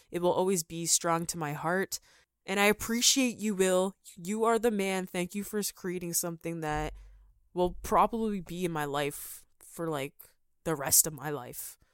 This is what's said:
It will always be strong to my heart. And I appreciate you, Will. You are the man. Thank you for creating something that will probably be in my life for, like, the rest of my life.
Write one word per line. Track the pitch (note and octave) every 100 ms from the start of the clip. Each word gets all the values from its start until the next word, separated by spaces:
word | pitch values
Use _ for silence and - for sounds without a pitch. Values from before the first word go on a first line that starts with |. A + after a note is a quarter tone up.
| _
It | F3
will | F3
always | - F#3 F#3+
be | D#3+ E3 E3
strong | - F3 E3 E3+
to | E3+
my | D3+
heart. | D3+ D#3+ F#3 F#3+ - - - _ _ -
And | G3
I |
appreciate | G#3 G#3 - A#3 B3 C#4 B3+ G3+
you, | G#3+
Will. | F#3+ F#3 F#3 F#3+ - - -
You | E3+ G#3+
are | A3+ A3+
the | A#3
man. | G#3 F#3+ F#3+
Thank | F#3 F#3 F3+
you | G3+
for | G3 G#3+ G3
creating | - F#3 F3+ F3
something | E3 F3 E3 E3 E3
that | D#3 D3+ D3+ - - - - _ _
will | F3 F3+ -
probably | - F#3 G#3 A3+ A3 G3+
be | E3 E3+
in | F3+
my | D#3+ D3
life | C#3 C#3+ - - - - _
for, | - - E3
like, | D3 C#3 - - _ _ _
the | -
rest | D3+ C#3+ - E3
of |
my | D3 D3
life. | C#3+ B2 - - - _